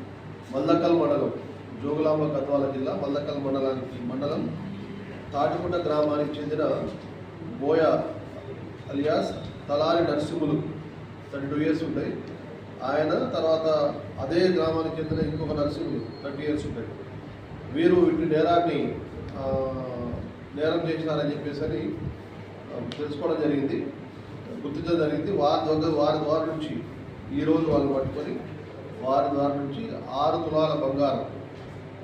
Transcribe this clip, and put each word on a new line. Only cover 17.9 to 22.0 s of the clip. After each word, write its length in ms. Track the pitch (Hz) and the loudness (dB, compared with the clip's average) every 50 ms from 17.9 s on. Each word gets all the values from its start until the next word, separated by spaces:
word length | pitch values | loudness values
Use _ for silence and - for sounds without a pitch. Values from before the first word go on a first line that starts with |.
| 175 | 8
ఇటు 380 | 175 165 160 160 151 - 156 151 | 8 8 6 6 4 4 4 4
నేరాన్ని, 640 | 156 160 175 170 170 170 165 147 131 120 120 123 - - - - - - - - | 6 6 6 6 6 6 4 2 2 0 -2 -2 -6 -8 -10 -10 -10 -10 -10 -8
ఆ, 120 | 135 135 135 135 135 135 135 131 131 131 123 123 120 120 120 120 - - - - - - - 139 | -4 -2 0 0 0 0 0 -2 -4 -6 -6 -6 -6 -6 -6 -6 -6 -8 -8 -10 -14 -14 -10 -4
నేరం 320 | 143 151 160 160 170 165 160 | 0 0 2 2 2 2 0
చేసినారని 420 | 156 156 156 160 151 147 143 143 | 0 0 0 0 0 0 0 0
చెప్పేసి 340 | 143 - - 147 143 143 156 | 0 -2 -4 -4 -4 -2 -2
అని, 300 | - - - - - - - | -2 -2 -2 -2 -2 -4 -4